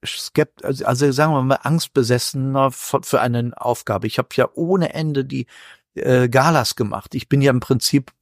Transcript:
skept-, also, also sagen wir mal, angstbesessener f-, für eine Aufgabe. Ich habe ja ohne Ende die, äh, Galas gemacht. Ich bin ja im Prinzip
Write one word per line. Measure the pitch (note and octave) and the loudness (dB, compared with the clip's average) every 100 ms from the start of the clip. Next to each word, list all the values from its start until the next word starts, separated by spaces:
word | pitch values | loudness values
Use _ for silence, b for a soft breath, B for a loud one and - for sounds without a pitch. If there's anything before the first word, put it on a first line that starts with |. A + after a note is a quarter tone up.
skept-, | - - - - D3+ _ | -12 -10 -6 -2 -2 _
also, | - C3 | -6 -4
also | - B2 C#3+ | -2 2 2
sagen | C3 D#3 | 2 2
wir | D3 | 2
mal, | C3 C3+ | 2 0
angstbesessener | - D#3+ - - A#2 B2 - C#3 C3+ C3+ C3+ | 0 -2 0 -2 2 0 0 -4 -2 0 0
f-, | B2+ - C#3 | -2 -4 -4
für | - C3 | 0 0
eine | A#2+ A#2+ A#2+ - | 2 0 -2 -4
Aufgabe. | B2 A#2+ - G2+ A2 | -4 -4 -2 -4 -2
Ich | - | -4
habe | - | -4
ja | - B2 | 0 -2
ohne | - E3 F#3+ E3 | -2 0 0 0
Ende | - D#3 C#3 | -2 -2 -2
die, | C3+ C3+ A#2+ B B B _ | -4 -6 -8 B B B _
äh, | - - B2+ B2 | -6 2 4 4
Galas | B2+ C#3+ D#3 A#2 - | 4 4 4 0 -2
gemacht. | G#2+ G2 - | -4 -4 -8
Ich | B2+ - | -10 0
bin | C#3+ | 2
ja | C#3 | 4
im | B2+ | 2
Prinzip | - B2+ - C#3+ C3 _ | 2 0 2 0 0 _